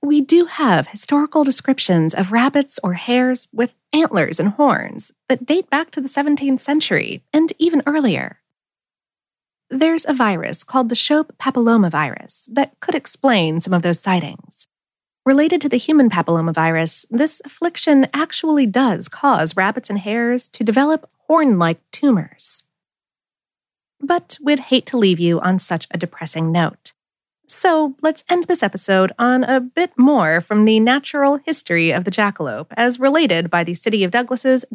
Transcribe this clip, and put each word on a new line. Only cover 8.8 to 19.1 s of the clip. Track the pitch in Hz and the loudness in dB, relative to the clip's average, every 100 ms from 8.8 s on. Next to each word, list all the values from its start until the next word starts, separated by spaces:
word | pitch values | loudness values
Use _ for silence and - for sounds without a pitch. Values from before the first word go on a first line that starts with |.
| _ _ _ _ _ _ _ _ - | _ _ _ _ _ _ _ _ -8
There's | 262 320 330 - | -2 0 0 -2
a | |
virus | 262 220 175 - - - | 0 0 0 -6 -10 -4
called | 262 233 | -2 0
the | |
Shope | 240 - 302 311 - | -2 0 0 0 -6
papillomavirus | 269 262 233 233 180 151 147 - - - - | -4 0 2 4 2 0 -4 -6 -14 -16 -6
that | 233 320 - | -4 -4 -4
could | - | -6
explain | 311 - - 269 220 160 160 | -6 -6 -2 0 2 0 -2
some | 185 | -2
of | 180 | 0
those | 175 165 | 0 -2
sightings. | 196 180 156 - - - - _ _ _ _ _ 262 | 0 -2 -2 -12 -20 -20 -20 _ _ _ _ _ 2
Related | 277 311 349 | 2 4 0
to | 294 | 0
the | 247 | -2
human | - 311 240 | 2 4 4
papillomavirus, | 180 165 170 165 160 160 160 160 - - | 2 0 0 0 0 0 0 -2 -6 -4
this | 240 302 - 277 | -2 -2 -4 -14
affliction | - 339 339 - 277 262 | -6 -6 -4 2 2 2
actually | 277 330 - 320 294 240 | 0 -4 -4 0 2 2
does | 240 262 180 | 2 0 0
cause | - | -6